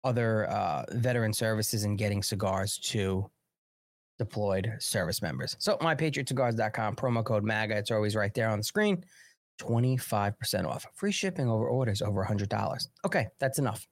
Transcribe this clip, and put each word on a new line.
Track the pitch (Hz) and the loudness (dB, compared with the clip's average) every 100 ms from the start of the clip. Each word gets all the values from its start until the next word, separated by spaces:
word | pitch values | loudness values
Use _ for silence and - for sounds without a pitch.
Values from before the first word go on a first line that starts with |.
other, | 135 120 117 110 104 | 2 2 2 2 2
uh, | 104 95 73 60 | 0 0 -2 -2
veteran | 117 120 120 110 | 0 2 2 2
services | 107 113 110 110 107 | 2 0 0 0 0
and | 104 101 | 0 0
getting | 104 101 | 0 0
cigars | 95 98 98 95 98 - | -2 0 0 0 -2 -4
to | - 110 95 95 98 _ _ _ _ _ _ _ _ _ | -2 0 2 0 -2 _ _ _ _ _ _ _ _ _
deployed | 113 107 101 95 107 110 | -6 -2 0 0 -2 -4
service | - 104 85 - | -4 -2 -2 -2
members. | 80 64 - - | -4 -4 -6 -4
So | - - | -2 0
my | 160 | 0
patriot | 151 160 143 131 | 2 0 0 -2
cigars | 131 123 | 0 2
dot | 113 110 | 2 0
com, | 113 107 | 0 -2
promo | 104 131 117 | -2 0 0
code | 110 107 | 2 0
maga. | 107 107 107 107 | 2 0 0 -2
It's | 104 | 0
always | 110 107 | 2 2
right | 107 101 | 2 0
there | - 113 | 2 0
on | 104 | 0
the | |
screen. | 107 208 214 180 - - - _ _ - | 0 2 2 2 -4 -20 -20 _ _ -12
Twenty-five | - 117 127 131 - 107 101 104 | 0 2 4 2 0 0 0 -2
percent | - 104 82 | -2 -2 -2
off. | - - | -4 -10
Free | - 202 | -4 -2
shipping | 196 196 - 127 | 0 -2 0 0
over | 110 113 | 2 2
orders | 123 120 98 | 2 2 0
over | 104 98 | 0 0
a | 95 | 0
hundred | 104 98 | 0 0
dollars. | 107 98 - - _ - | 0 -2 -4 -8 _ -2
Okay, | 156 123 _ | 0 -2 _
that's | 135 - | -2 0
enough. | 131 113 - | -2 -2 -10